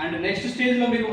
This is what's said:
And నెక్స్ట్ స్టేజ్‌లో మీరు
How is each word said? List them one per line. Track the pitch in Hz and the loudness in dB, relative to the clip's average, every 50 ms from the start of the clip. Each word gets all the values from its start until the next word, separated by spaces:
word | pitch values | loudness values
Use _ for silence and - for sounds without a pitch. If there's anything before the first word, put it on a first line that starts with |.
And | 160 170 165 165 | -6 -4 -4 -2
నెక్స్ట్ | 175 196 196 196 - | -2 -2 -2 -2 -2
స్టేజ్‌లో | 240 - - 247 247 247 240 240 | -4 -2 0 2 2 2 2 2
మీరు | 226 226 226 220 214 | 2 2 2 0 0